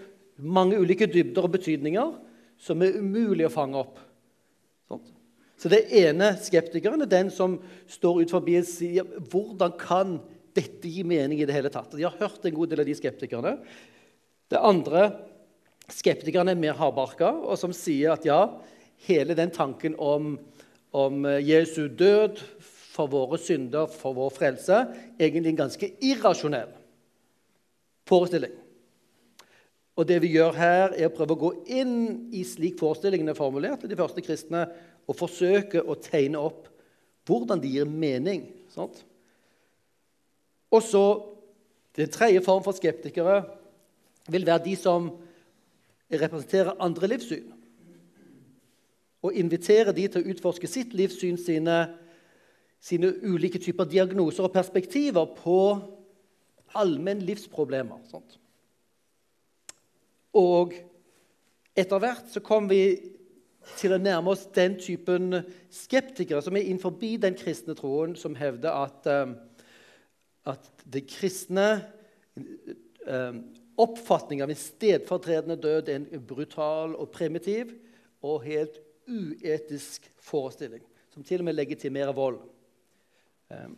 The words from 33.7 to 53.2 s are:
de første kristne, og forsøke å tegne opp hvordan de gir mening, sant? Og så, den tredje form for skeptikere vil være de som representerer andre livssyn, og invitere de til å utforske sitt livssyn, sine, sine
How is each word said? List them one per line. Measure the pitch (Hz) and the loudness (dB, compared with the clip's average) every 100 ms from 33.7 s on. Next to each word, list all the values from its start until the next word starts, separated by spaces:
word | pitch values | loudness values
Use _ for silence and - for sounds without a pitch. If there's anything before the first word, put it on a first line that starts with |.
| 277 | -6
de | 226 180 | -8 -4
første | 165 - | -4 -4
kristne, | - 151 - 170 165 - - _ - | -6 -6 -4 -4 -4 -8 -20 _ -8
og | 131 | -6
forsøke | 175 - 180 202 202 170 | -6 -2 2 2 2 -2
å | 156 143 | -2 -6
tegne | - 160 139 151 | -2 0 0 0
opp | 151 - - _ _ _ _ _ - | -4 -6 -20 _ _ _ _ _ -2
hvordan | 226 233 180 | 0 0 -2
de | 135 | -2
gir | 135 147 | -2 -2
mening, | 156 156 127 160 185 - - - | -2 -2 -2 -2 -4 -8 -20 -18
sant? | - 185 - - _ _ _ _ _ _ _ _ _ _ _ _ _ _ _ - | -12 -12 -12 -20 _ _ _ _ _ _ _ _ _ _ _ _ _ _ _ 2
Og | 226 220 | 2 4
så, | 196 202 208 - - - _ _ _ _ - | 4 4 2 -2 -20 -20 _ _ _ _ -4
den | 151 | -4
tredje | - 226 185 185 | 2 4 4 6
form | 190 | 2
for | 190 190 | 2 -2
skeptikere | 165 160 147 156 170 202 190 - - _ _ _ _ _ - | -2 -2 -6 -2 2 2 0 -16 -20 _ _ _ _ _ -4
vil | 180 165 | -2 2
være | 165 180 | 2 0
de | 185 | -2
som | 185 175 170 - - _ _ _ _ _ _ _ - | 0 0 -2 -10 -20 _ _ _ _ _ _ _ -6
representerer | 160 156 160 135 190 180 - | -2 -2 -4 -2 0 0 0
andre | 180 165 190 | -2 -2 -2
livssyn, | 247 - 151 - - _ _ - - _ _ - - - _ _ _ _ _ _ _ 190 | -2 -4 -10 -10 -20 _ _ -20 -20 _ _ -20 -20 -20 _ _ _ _ _ _ _ -4
og | |
invitere | 202 170 170 175 214 208 165 | 0 0 0 4 6 6 2
de | 196 | -2
til | 180 | -2
å | 180 185 | -4 -2
utforske | 180 165 165 | -2 -4 -6
sitt | 262 240 | -6 -6
livssyn, | 190 190 - 180 175 | 0 -2 0 -4 -4
sine, | 175 160 165 170 165 - - _ _ _ _ _ _ _ | -2 0 2 2 0 -6 -20 _ _ _ _ _ _ _
sine | - 170 185 180 | -4 0 0 0